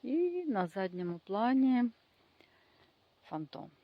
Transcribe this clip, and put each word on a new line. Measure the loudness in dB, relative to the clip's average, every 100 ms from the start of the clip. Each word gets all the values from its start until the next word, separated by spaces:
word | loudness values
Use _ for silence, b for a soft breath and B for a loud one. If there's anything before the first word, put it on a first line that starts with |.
І | -2 0 0 -2
на | -2 0 0
задньому | -2 -6 -4 -6 -6
плані | -6 -2 2 4 4 4 2 -2 _ _ b b b b b b b b _ _
фантом. | -12 -10 -10 -14 -16 _